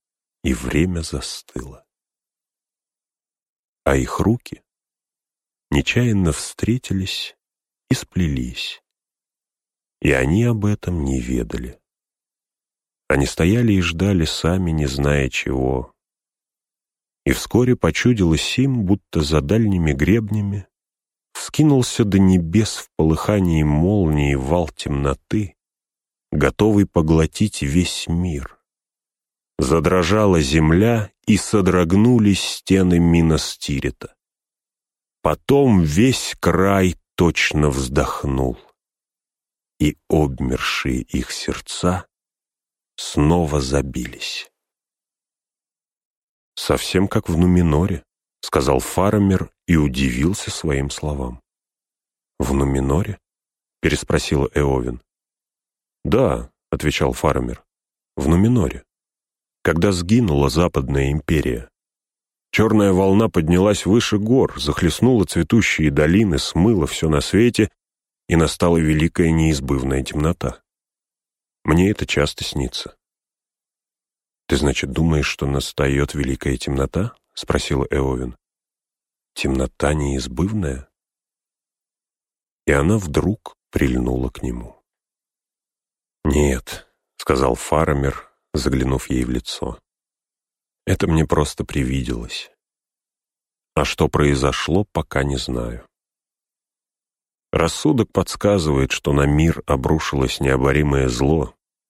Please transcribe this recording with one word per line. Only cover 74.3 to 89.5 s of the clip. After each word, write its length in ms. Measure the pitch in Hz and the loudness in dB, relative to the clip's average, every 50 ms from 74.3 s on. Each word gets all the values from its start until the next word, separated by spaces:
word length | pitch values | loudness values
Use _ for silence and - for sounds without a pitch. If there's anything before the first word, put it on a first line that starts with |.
| _ _ _ | _ _ _
«Ты, 100 | _ - | _ -2
значит, 360 | 69 69 71 64 - - 69 65 | 0 0 0 -2 -2 -6 -6 -2
думаешь, 340 | 69 80 82 80 73 69 | -2 0 2 2 0 -2
что 200 | - - - 71 | -4 -6 -6 -4
настаёт 640 | 69 69 69 65 - - - 71 69 69 69 71 71 - | -4 -4 -4 -4 -6 -4 -4 -2 0 0 0 -2 -2 -2
великая 440 | 71 69 65 65 - - - 65 62 | -6 -4 -4 -4 -4 -4 -4 -4 -4
темнота?» — 580 | - - 69 67 67 65 - 82 98 117 - _ _ _ _ | -4 -6 -4 -2 -4 -2 -2 -4 -4 -4 -8 _ _ _ _
спросила 520 | - - - - - - - - 67 67 - | -16 -6 -4 -4 -4 -2 -2 -2 -2 -2 -2
Эовин. 460 | - 71 67 67 65 62 64 64 62 _ _ _ _ _ _ _ _ _ _ _ _ _ _ _ _ _ _ _ _ | -2 -2 0 -2 -2 -4 -6 -8 -10 _ _ _ _ _ _ _ _ _ _ _ _ _ _ _ _ _ _ _ _
«Темнота 600 | - - 69 67 65 65 64 - _ - 71 76 | -6 -4 -2 -2 0 -2 -4 -4 _ -2 0 0
неизбывная?» 920 | 76 73 69 67 67 64 64 62 62 85 98 110 107 92 71 65 64 67 _ _ _ _ _ _ _ _ _ _ _ _ _ _ _ _ _ _ _ _ _ _ _ _ _ _ _ _ _ _ _ _ _ _ _ _ | 0 -2 -2 -4 -4 -6 -8 -4 -4 -4 -2 -2 -4 -4 -4 -6 -8 -10 _ _ _ _ _ _ _ _ _ _ _ _ _ _ _ _ _ _ _ _ _ _ _ _ _ _ _ _ _ _ _ _ _ _ _ _
И 60 | - 73 | 0 2
она 260 | 71 71 85 107 110 | 2 4 2 2 0
вдруг 580 | 95 80 69 - - 87 - - _ - - _ _ _ | -2 -2 -2 0 0 0 -2 -4 _ -18 -20 _ _ _
прильнула 580 | - - 73 65 62 64 62 62 64 64 64 60 | -4 -2 0 0 0 0 -2 -2 -2 -2 -4 -6
к 140 | - - - | -8 -8 -10
нему. 340 | 64 60 60 58 - - _ _ _ _ _ _ _ _ _ _ _ _ _ _ _ _ _ _ _ _ _ _ _ _ _ _ _ _ _ _ | -8 -8 -8 -12 -16 -20 _ _ _ _ _ _ _ _ _ _ _ _ _ _ _ _ _ _ _ _ _ _ _ _ _ _ _ _ _ _
«Нет», — 640 | 76 71 73 73 71 65 62 - - - - - _ _ _ _ _ _ | -2 0 2 2 2 0 -4 -6 -12 -16 -16 -18 _ _ _ _ _ _
сказал 380 | _ - - - 65 67 65 62 | _ -4 -2 0 0 2 0 0
Фарамир, 760 | 62 - - - 76 80 78 73 71 67 69 65 - - _ _ _ _ _ _ | -2 -4 -2 0 0 0 0 0 0 -2 -2 -4 -6 -12 _ _ _ _ _ _
заглянув 580 | 76 65 65 65 65 64 65 67 65 - - | -4 -2 0 -2 0 0 0 -2 -2 -4 -4
ей 140 | 67 64 62 | -4 -4 -2
в 60 | 58 | -2
лицо. 480 | 64 62 - - | -4 -6 -6 -8